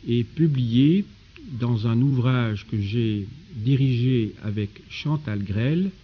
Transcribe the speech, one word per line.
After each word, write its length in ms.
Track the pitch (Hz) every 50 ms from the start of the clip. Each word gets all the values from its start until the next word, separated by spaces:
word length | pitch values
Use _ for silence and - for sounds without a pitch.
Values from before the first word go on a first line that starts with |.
| - -
et 160 | 117 120 117
publiée 800 | - - - 160 165 143 131 123 117 113 123 139 147 170 202 202 - - - - - - - 285 233 143 113
dans 260 | 120 120 120 107 107
un 140 | 120 113 117
ouvrage 680 | 131 143 139 127 120 131 127 127 120 113 107 101 - -
que 100 | - 107
j'ai 480 | 101 98 107 120 117 110 107 104 98 98 - - - - 170
dirigé 760 | 120 104 123 139 127 139 131 127 117 120 127 131 120 110 101 - -
avec 280 | - 107 101 107 104 101 - - - -
Chantal 560 | - - - 147 151 151 - - 107 101 101
Grel 460 | 95 98 107 117 131 156 175 190 196 190 -